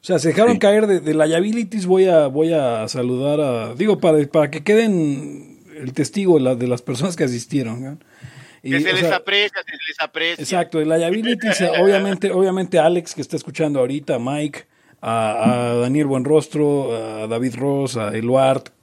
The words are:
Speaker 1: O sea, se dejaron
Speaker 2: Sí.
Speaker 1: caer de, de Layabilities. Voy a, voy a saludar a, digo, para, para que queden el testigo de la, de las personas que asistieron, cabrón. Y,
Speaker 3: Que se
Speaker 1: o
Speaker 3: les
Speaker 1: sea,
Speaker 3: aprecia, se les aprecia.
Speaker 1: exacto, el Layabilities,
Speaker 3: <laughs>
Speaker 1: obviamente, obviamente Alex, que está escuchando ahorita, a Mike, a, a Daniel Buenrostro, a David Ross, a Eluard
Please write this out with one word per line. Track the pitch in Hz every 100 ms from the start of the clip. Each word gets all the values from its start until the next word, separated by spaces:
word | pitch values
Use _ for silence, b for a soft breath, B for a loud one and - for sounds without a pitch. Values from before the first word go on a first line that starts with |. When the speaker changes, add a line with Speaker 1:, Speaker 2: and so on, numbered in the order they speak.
Speaker 1:
O | -
sea, | 180
se | 156
dejaron | 156 226
Speaker 2:
Sí. | 220
Speaker 1:
caer | 202 208 214
de, | 185
de | 151
Layabilities. | 156 156 165 202 220 208 220 180
Voy | 185 190
a, | 170 143
voy | 135 160
a | 160 131 113 110
saludar | 139 123 123 139 151
a, | 143 120 110
digo, | 123 208 190
para, | 175 156 143
para | 165 147
que | 151
queden | 147 214 226 185 156 135 - - - - - -
el | 127
testigo | 131 143 202 196 160
de |
la, | 127
de | 127 123
las | 123
personas | - 123 185 170
que |
asistieron, | 143 120 - 143 117 117
cabrón. | 131 151 B B B B B B
Y, | 135
Speaker 3:
Que | 135
se | 160
Speaker 1:
o |
Speaker 3:
les | 185
Speaker 1:
sea, | 170 185
Speaker 3:
aprecia, | 185 202 208 196
se | 175
les | 147 160 151
aprecia. | 156 160 165 170
Speaker 1:
exacto, | 143 180 170 165
el | 156
Layabilities, | 165 170 208 226 240 220 -
Speaker 3:
<laughs> | 180 156
Speaker 1:
obviamente, | 190 196 196 190 202
obviamente | 185 190 185 185 175
Alex, | 156 175 170
que | -
está | 139 156
escuchando | - 139 156 143
ahorita, | 123 139 147
a | 135
Mike, | 120 147 151 - - b b b
a, | 113 113 110 - 113 123 120
a |
Daniel | 120 123 139 147
Buenrostro, | 131 127 151 139 147 147 143 127
a | 113 110 110 110
David | 113 131 117
Ross, | 139 139 135 117
a | 104 110
Eluard | 117 131 131 135 - _